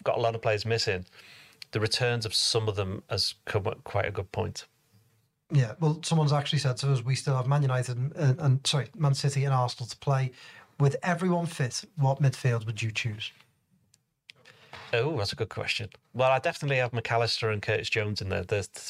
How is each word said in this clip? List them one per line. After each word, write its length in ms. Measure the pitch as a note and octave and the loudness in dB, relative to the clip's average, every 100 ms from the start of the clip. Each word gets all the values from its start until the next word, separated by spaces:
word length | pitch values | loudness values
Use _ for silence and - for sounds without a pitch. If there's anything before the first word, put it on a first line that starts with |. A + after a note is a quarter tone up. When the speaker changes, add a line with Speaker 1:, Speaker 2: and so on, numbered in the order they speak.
Speaker 1:
got 140 | - - | -2 2
a 40 | |
lot 140 | A#2 A2+ | 0 0
of 60 | |
players 240 | A#2+ G#2 A2 | 0 0 0
missing, 400 | A2+ - F#2 F2+ - - - - _ - | 0 0 -2 -6 -18 -20 -20 -20 _ -6
the 80 | A2+ | -2
returns 460 | G#2+ - B2 A#2+ A2 | 0 0 0 0 -2
of 80 | - | -2
some 320 | - A#2 G#2+ | 0 0 0
of 80 | G2+ | -2
them 280 | F#2+ G2 - | -4 -6 -6
has 260 | G#2 - - - | -4 -4 -6 -4
come 200 | G#2+ G2 | -2 -2
at 160 | - - | -6 -4
quite 200 | G#2 - | -2 -2
a 40 | |
good 200 | G2 G2 | -4 -6
point. 320 | - F#2+ - - _ _ _ _ _ _ _ _ | -4 -4 -6 -14 _ _ _ _ _ _ _ _
Speaker 2:
Yeah, 200 | D3+ A#2 - | 2 2 0
well, 200 | D#3 D#3 | 0 0
someone's 280 | - E3 D3 | 0 2 4
actually 260 | D3 C#3 C#3+ | 2 2 0
said 180 | C3+ A#2+ | 0 0
to 140 | C#3 | 2
us, 120 | C3+ | 2
"We 100 | A2+ C3 | 0 -2
still 200 | - C3 | 0 0
have 100 | B2 | 2
Man 140 | C#3+ | 2
United 360 | C#3 B2+ B2 B2 | 2 0 -2 -2
and, 180 | C3+ - | -4 2
and, 240 | C#3+ B2+ | 2 4
and, 260 | C#3+ C3 - | 4 2 2
sorry, 200 | C#3+ A2+ - | -2 -4 0
Man 160 | D3+ | 0
City 300 | C3+ C#3 C#3 | 2 0 0
and 100 | C#3 | 2
Arsenal 340 | C3 B2 - A#2 | 2 0 -2 -10
to 100 | - | -6
play. 340 | - C3+ C3 - - - - - | -2 0 0 -6 -20 -20 -20 2
With 160 | C#3+ - | 2 4
everyone 420 | F3+ E3+ F#3 F3 E3 | 0 0 2 0 0
fit, 380 | - B2+ - - - | -2 -4 -4 -10 0
what 240 | C3+ C#3 | 0 4
midfield 440 | C#3 - B2+ A#2 A2 | 2 4 0 0 -4
would 160 | G#2+ | -4
you 80 | A2+ | -4
choose?" 420 | A2 A#2 G#2 - - _ _ _ _ _ _ _ _ _ - - - - - - | -2 -4 -6 -10 -14 _ _ _ _ _ _ _ _ _ -20 -20 -20 -20 -20 -2
Speaker 1:
Oh, 220 | A#2+ C3 D#3 | 0 2 0
that's 140 | G2+ | -2
a 40 | - | -4
good 140 | G#2 | -6
question. 400 | - G2+ - G#2+ - _ | -4 -4 -4 -6 -14 _
Well, 160 | A#2+ C3 | 2 4
I 80 | C3 | 4
definitely 380 | E3+ - C#3+ C3+ | 0 -2 0 0
have 140 | B2 | 2
McAllister 600 | A#2+ - A#2 A#2 - A2 | -2 0 2 2 0 0
and 100 | G#2+ | -2
Curtis 280 | - G#2+ - | 0 -2 0
Jones 320 | A#2 G#2+ G#2 | -2 0 -4
in 80 | F#2+ | -4
there. 140 | F#2 | -4
There's, 260 | F2+ G#2 F#2 - - | 0 -2 -2 -10 -14